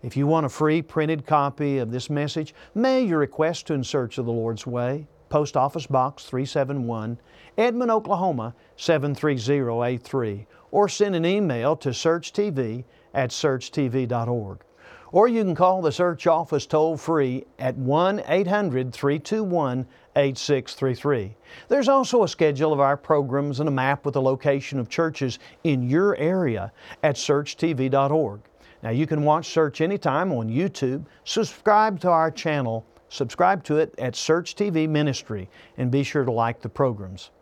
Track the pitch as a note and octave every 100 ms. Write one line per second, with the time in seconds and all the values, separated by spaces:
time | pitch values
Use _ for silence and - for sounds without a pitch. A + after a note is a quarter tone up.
0 | B2 C3 C#3+ D#3+ C#3+ - D3+ D#3 D#3 D#3
1 | D#3 D#3+ - D3+ C#3+ - D3 C3+ A#2 B2
2 | B2 D3 D3 E3 D3+ - - G#3 C4 C4
3 | A#3 D#3+ C#3+ - D#3 E3+ - D3 B2 C#3+
4 | A#2+ - A#2+ A#2 A2+ A2 C3 A#2+ B2 C#3+
5 | D3+ _ _ D3+ D3 C3+ C3+ C3 A#2 C3+
6 | C3 - - B2+ C3+ D3+ C3+ C#3 A#2 A2+
7 | A2 A#2 _ - - - A#3 A#3 A#3+ A3
8 | G#3+ F3+ F#3 C3+ A2+ - _ - - D#3
9 | C#3+ C#3 D3+ C3 A2 C#3+ A#2+ A#2 A#2+ B2
10 | - C3+ A2+ G2+ G#2+ - _ - G#3 -
11 | G#3 F3 E3 G3+ F#3 A#2+ B2+ D#3+ C#3+ A#2
12 | E3 E3 - - G#3 C#3 A#2 A#2+ B2 _
13 | _ - B2+ - D3+ C3 - - C3 B2+
14 | A#2+ A#2+ A#2 A#2+ G2+ F#2 _ _ - -
15 | - F3 A#3+ A3+ G3 D#3+ F3+ F#3+ E3 -
16 | F3 E3 E3+ D#3+ E3 D3 - D#3 D#3+ D3+
17 | - D#3+ C3+ B2+ - - C3 B2 B2+ D3
18 | F#3 G#3 - F3 F#3 G#3 G3 B2+ B2+ -
19 | C#3+ D3 - A3 G3+ F3 C#3 B2+ B2 -
20 | _ D3+ C#3 B2+ - C#3 B2+ - C3+ A#2+
21 | D3 C3 F#2+ A2 - - - C#4 B3+ C4+
22 | C4 A#3+ F#3+ - D#3 C3+ D#3 C#3+ C#3 C#3+
23 | - D3+ C#3 C3+ C#3+ C3 D3+ C3+ C3 C#3
24 | C#3+ C#3 C3 C3 C#3+ C#3 - C3+ A#2 -
25 | D#3+ D3 C3 - - - E3 C3+ B2 D3+
26 | G3+ - D#3 F#3+ D#3 G#2+ G2+ _ - -
27 | D#3 C3+ - C#3+ D3 - E3 C#3 C3 C3+
28 | C#3 D#3 B2+ G#2 _ _ - - A2 A#2+
29 | D#3 D3+ D3 D#3 D#3 E3 D3+ - D#3+ G3+
30 | D#3+ C#3 F#3 C3 A2 A#2+ F#3+ - C3 C#3
31 | D#3 _ - - A3 - - G#3 A3 F#3
32 | F3+ E3 D#3+ - D#3+ D3 B2 A2+ - _
33 | _ - C3 - F3+ G3 - D3+ D3 -
34 | B2 A#2 - E3 E3+ - G#3 D#3+ D#3 D3+
35 | D3 B2+ - G#2+ F#2+ - - - B2+ C#3
36 | C3+ D3 B2+ A#2 A#2 A#2+ A#2 - C3+ G#2
37 | F#2+ G2 - _